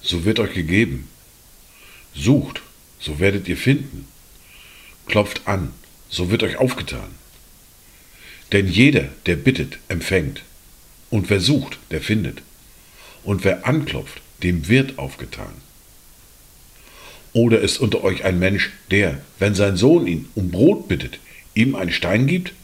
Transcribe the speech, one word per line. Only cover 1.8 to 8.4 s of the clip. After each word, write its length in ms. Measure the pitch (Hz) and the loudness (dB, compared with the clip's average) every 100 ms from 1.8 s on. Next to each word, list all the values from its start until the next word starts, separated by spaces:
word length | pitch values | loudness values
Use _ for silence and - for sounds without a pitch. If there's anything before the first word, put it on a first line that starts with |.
| - - - | -20 -20 -18
Sucht, 480 | 73 80 139 - - - - _ _ | -4 2 2 0 -12 -16 -20 _ _
so 200 | - 73 | -10 0
werdet 280 | 95 98 87 | 0 0 -4
ihr 100 | 87 | -2
finden. 480 | - 143 - - - - - - - - - - - - - | 0 0 -2 -14 -18 -20 -20 -20 -20 -20 -20 -20 -20 -20 -2
Klopft 420 | 107 104 - - | 0 0 -4 -4
an, 240 | 98 71 - - - - | -4 -4 -10 -20 -20 -12
so 200 | - 90 | -6 -2
wird 120 | 113 | 0
euch 140 | 107 - | -2 0
aufgetan. 520 | 131 - - 120 95 98 - - - - - - - - - - - - | -2 -2 -10 -10 -12 -18 -20 -20 -20 -20 -20 -20 -20 -20 -20 -20 -20 -20